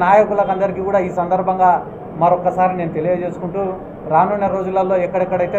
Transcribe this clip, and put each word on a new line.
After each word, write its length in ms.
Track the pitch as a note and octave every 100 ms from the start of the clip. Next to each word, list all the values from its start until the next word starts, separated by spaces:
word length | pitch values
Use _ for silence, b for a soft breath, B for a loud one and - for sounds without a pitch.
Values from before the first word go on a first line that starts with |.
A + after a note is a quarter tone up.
నాయకులకు 480 | F3+ G#3 G#3 G3+ F#3+
అందరికీ 280 | F#3+ G3 F3+ F#3+
కూడా 120 | G3 F3+
ఈ 20 | F3+
సందర్భంగా 500 | F3 F#3 F#3 F#3 F3+ E3 - - - D#3
మరొక్కసారి 500 | F3 F3 F3+ F3+ F#3 F3+
నేను 160 | E3 D#3
తెలియజేసుకుంటూ, 680 | E3+ F3+ F3 E3 F3 G3 F#3+ F#3+ - - D#3
రానున్న 340 | D#3+ G3 G#3 F3
రోజులలో 420 | F#3+ F#3 F#3+ F#3 F#3 F3+
ఎక్కడెక్కడైతే 520 | F#3 F3+ F3+ F3